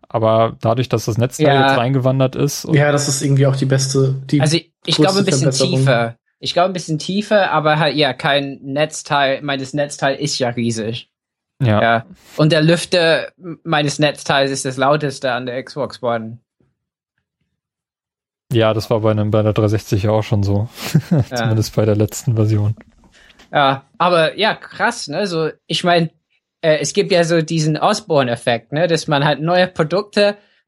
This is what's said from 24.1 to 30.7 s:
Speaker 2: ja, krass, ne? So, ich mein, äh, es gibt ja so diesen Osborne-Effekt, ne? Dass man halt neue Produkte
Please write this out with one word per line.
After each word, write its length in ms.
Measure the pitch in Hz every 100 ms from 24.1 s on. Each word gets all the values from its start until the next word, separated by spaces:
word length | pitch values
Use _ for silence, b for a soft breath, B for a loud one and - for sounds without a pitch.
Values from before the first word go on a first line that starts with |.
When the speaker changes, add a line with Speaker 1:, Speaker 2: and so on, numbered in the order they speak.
| 170 156 -
Speaker 2:
ja, 160 | 214
krass, 540 | 170 - - 214 - 151
ne? 180 | 156 202
So, 240 | 165 156 - -
ich 180 | 165
mein, 260 | 175 175 165 - _ _ _ _
äh, 160 | 165 156
es 140 | 139
gibt 180 | 202 175
ja 120 | 175
so 180 | 170 170
diesen 340 | 160 165 156 151
Osborne-Effekt, 960 | 185 214 - 147 123 117 127 117 -
ne? 140 | 147 175
Dass 220 | 160 -
man 160 | 139
halt 160 | 147 139
neue 260 | 160 180 180
Produkte 720 | - 156 180 208 214 202 202 b b -